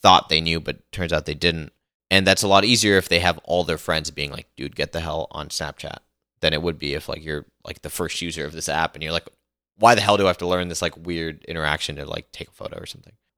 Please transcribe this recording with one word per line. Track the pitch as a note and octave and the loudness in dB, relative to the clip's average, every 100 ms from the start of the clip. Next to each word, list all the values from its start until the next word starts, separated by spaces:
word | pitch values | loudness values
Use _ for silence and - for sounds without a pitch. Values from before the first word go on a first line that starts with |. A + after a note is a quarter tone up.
thought | G2+ F2+ - | 6 6 6
they | D#2+ | 0
knew, | E2 E2 | 0 -2
but | D#2 - _ | -4 -10 _
turns | - F2 | -8 -2
out | D#2 D2+ | -2 -2
they | D2+ | -2
didn't. | F2 E2 D2+ _ _ _ - | 0 -2 -6 _ _ _ 0
And | F#2+ F#2+ | 2 4
that's | G2 | 4
a | G2+ | 6
lot | G2 | 6
easier | G#2+ A#2 G#2+ F#2+ | 6 4 4 4
if | - | 4
they | E2+ | 2
have | F2+ D#2+ | 2 0
all | - F2+ | -2 -2
their | E2 D#2+ | 0 -2
friends | - D#2+ D#2 | -2 -2 -4
being | D2 C#2+ | -6 -8
like, | C#2 - - | -8 -16 -10
"Dude, | C#2+ - | -8 -6
get | D2 | -6
the | E2 | -4
hell | D#2+ D#2 - | -6 -6 -6
on | D#2 D2 | -10 -8
Snapchat," | - D#2 - D2 - _ _ _ _ | -8 -8 -10 -12 -14 _ _ _ _
than | D#2+ | 0
it | D#2 | 0
would | E2+ D2 | -2 -4
be | C#2+ | -4
if, | D2 - | -6 -6
like, | D2+ D#2 | -10 -8
you're, | D2 - _ - | -8 -10 _ -18
like, | - | -14
the | - | -10
first | - E2+ - | -6 -4 -4
user | E2+ D#2+ D2 | -6 -6 -8
of | |
this | D#2+ - | -8 -4
app | D#2 D#2+ | -2 -2
and | - | -4
you're | D#2 | -6
like, | E2 - _ _ _ _ - | -6 -6 _ _ _ _ 4
"Why | A2+ A2+ | 6 6
the | |
hell | G#2 G#2 | 4 2
do | F#2+ | 2
I | |
have | F2 | 2
to | F2 | 0
learn | F2+ F2+ | -2 -2
this, | E2+ | -4
like, | F2 D#2+ | -4 -6
weird | E2 E2+ E2 D2+ - | -8 -6 -6 -8 -10
interaction | E2 D2+ D2+ - C#2+ | -4 -2 -2 -4 -8
to, | C#2+ | -8
like, | D#2 - | -10 -10
take | - - | -16 -16
a | - | -14
photo | - - | -14 -12
or | - | -14
something | - - _ _ | -16 -20 _ _